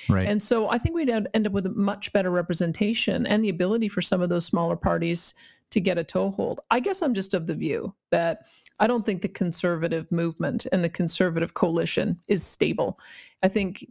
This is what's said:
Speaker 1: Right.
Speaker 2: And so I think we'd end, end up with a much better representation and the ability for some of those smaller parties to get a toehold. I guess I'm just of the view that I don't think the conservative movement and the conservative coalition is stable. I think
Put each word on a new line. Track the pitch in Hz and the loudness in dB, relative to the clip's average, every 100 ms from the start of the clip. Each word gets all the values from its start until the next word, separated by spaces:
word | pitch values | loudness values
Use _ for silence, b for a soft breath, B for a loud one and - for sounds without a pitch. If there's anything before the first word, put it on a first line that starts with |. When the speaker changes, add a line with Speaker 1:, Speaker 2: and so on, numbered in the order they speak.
| B | B
Speaker 1:
Right. | 190 190 | 2 4
Speaker 2:
And | 214 | 0
so | - 233 214 | 2 0 2
I | 240 | 0
think | 330 330 | 0 0
we'd | 277 | 0
end, | 220 202 | 0 0
end | 226 208 | 0 0
up | |
with | 196 185 | 0 -2
a | |
much | - 202 202 - | 0 -2 -2 0
better | 202 185 | 0 2
representation | 180 170 170 170 - 208 226 - 175 - | 0 0 0 0 0 0 0 0 0 2
and | 214 | 2
the | 220 | 0
ability | 165 180 226 208 | 0 0 0 0
for | - | -2
some | - 185 | 0 0
of | 180 | 2
those | 175 - | 0 0
smaller | 170 170 170 | 0 0 0
parties | 185 170 170 175 - - B B B | 0 0 0 -2 -4 -10 B B B
to | 214 | 0
get | 185 170 | 2 2
a | |
toehold. | 160 185 196 196 190 - - | 2 0 0 -2 -4 -4 0
I | 240 | 0
guess | 392 381 | 0 0
I'm | 302 196 | 0 0
just | 190 | 0
of | 180 165 | -2 -2
the | 156 | -2
view | 160 110 - - - | -2 -2 -4 -8 -2
that | 170 165 160 - B B - | 0 2 -2 -10 B B 0
I | 220 | 2
don't | 240 | 2
think | 208 180 | 0 -2
the | 185 | -4
conservative | - 180 - 180 165 160 165 156 | -2 -4 0 0 0 -2 -2 -2
movement | 170 170 160 156 - - | -2 -2 -2 -4 -4 0
and | 190 | 0
the | 170 | 0
conservative | - 170 - 185 165 170 - | 0 -2 2 2 2 -2 0
coalition | 175 165 170 - - 175 - | 2 2 0 0 0 -2 -2
is | 190 | -2
stable. | - - - - - - B B B B | -2 0 0 0 -2 -4 B B B B
I | 190 | 2
think | 202 190 196 - | 2 -2 -6 -4